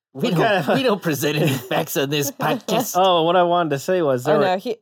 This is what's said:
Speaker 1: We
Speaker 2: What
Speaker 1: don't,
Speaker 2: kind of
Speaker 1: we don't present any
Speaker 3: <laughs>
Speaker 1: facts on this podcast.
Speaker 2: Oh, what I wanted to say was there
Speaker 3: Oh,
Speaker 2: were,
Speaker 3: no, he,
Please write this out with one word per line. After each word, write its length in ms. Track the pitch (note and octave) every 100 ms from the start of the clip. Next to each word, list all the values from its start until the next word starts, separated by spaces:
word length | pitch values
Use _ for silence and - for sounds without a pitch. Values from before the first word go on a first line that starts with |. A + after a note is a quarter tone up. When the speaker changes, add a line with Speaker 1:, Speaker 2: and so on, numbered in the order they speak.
| _
Speaker 1:
We 100 | C3+
Speaker 2:
What 100 | A#3+
Speaker 1:
don't, 80 | E3
Speaker 2:
kind 240 | A3 G3 -
of 60 | A#3
Speaker 1:
we 60 |
don't 180 | B3+ G3+
present 380 | E3+ B2 D3 D3
any 140 | D#3+
Speaker 3:
<laughs> 160 | C3 -
Speaker 1:
facts 280 | D#3 D#3 D#3+
on 140 | C#3
this 220 | D3 C#3+
podcast. 600 | - D#3 F#3 - G#3+ A3+ F3
Speaker 2:
Oh, 260 | F#3+ E3+
what 140 | E3 F3+
I 80 |
wanted 260 | F3 F3 D#3+
to 80 | C#3
say 240 | - F#3
was 220 | D3 B2
there 100 | C3+
Speaker 3:
Oh, 40 | D3+
Speaker 2:
were, 40 |
Speaker 3:
no, 140 | F#3 F#3+
he, 180 | B3 -